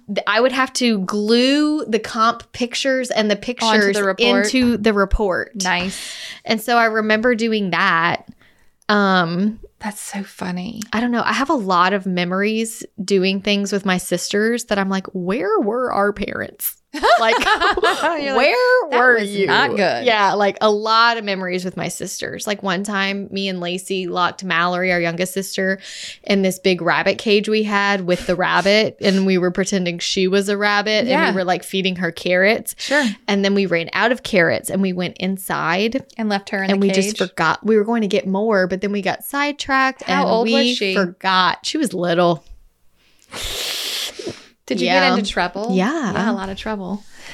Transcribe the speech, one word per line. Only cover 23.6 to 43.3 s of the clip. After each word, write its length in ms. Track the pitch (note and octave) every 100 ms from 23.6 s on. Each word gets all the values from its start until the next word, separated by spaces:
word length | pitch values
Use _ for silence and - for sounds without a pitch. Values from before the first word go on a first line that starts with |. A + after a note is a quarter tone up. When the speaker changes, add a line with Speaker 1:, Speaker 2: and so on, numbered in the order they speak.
| F3 F3+ - G3 F#3
Speaker 1:
locked 380 | F3+ F3 -
Mallory, 480 | F#3 E3 F3 F3+ F#3
our 100 | F3
youngest 320 | E3+ E3+ F#3
sister, 460 | G3 F#3+ - F#3+ G3 - - - -
in 200 | - G3
this 160 | F#3+ F#3
big 240 | F#3+ F3+
rabbit 340 | E3+ D3 G3 G3+
cage 320 | A#3 G#3 G#3
we 140 | G#3+
had 380 | G#3+ G3+ G3+ G3+ F3
with 220 | F3+ -
the 80 | F3
rabbit, 640 | F3 E3+ F3+ G#3 A3 -
and 240 | - F#3+ F#3+
we 140 | F#3
were 100 | F3+
pretending 480 | F3 F#3 G3 F3+ E3+
she 300 | - - F#3
was 220 | G3 G3
a 60 | G3+
rabbit, 440 | G#3 G#3 G3+ G#3+
and 80 | A#3+
Speaker 2:
Yeah. 220 | C4+ D#4
Speaker 1:
we 40 | G3
were, 80 |
like, 200 | F3+ F3+
feeding 320 | - F#3+ F#3 F3+
her 160 | F3
carrots. 640 | E3+ F3+ F3+ F#3+ A3+ - -
Speaker 2:
Sure. 260 | - C#4+ B3+ G3 -
Speaker 1:
And 160 | G3+
then 120 | G3 G3+
we 100 | F#3+
ran 240 | E3+ E3
out 180 | - A3
of 100 | B3
carrots, 480 | - G3+ E3 A2+ -
and 100 | F#3+
we 140 | F#3+
went 240 | F3+ F3+ -
inside. 880 | F#3 F#3+ - D3+ D3+ F3 A3 C4 - -
Speaker 2:
And 140 | A3
left 220 | G3+ G3+
her 80 | G3+
in 60 | F#3+
Speaker 1:
And 100 | G3
Speaker 2:
the 80 | G3
Speaker 1:
we 60 |
Speaker 2:
cage? 220 | F#3+ G3 A3
Speaker 1:
just 20 |
forgot. 480 | F#3 - E3 - G#3
We 100 | A3
were 100 | G#3
going 160 | A#3
to 40 | G#3+
get 200 | G3+ F#3
more, 400 | F#3+ A3 G3+ F#3
but 140 | F#3+
then 100 | G3+
we 100 | G3+
got 220 | G3+ -
sidetracked, 800 | - C#4+ D4 D4 - C4+ C4 -
Speaker 2:
How 180 | - C#4+
Speaker 1:
and 80 | C#4+
Speaker 2:
old 180 | A3+ A3+
was 60 |
Speaker 1:
we 220 | A3+ A#3+ B3
Speaker 2:
she? 180 | G3
Speaker 1:
forgot. 720 | F#3+ F#3 F3+ F#3+ F#3 F3+ - -
She 140 | D4+
was 120 | C4+
little. 520 | F#3 F3 E3+ F3 E3 - - _ _ _ _ _ _ _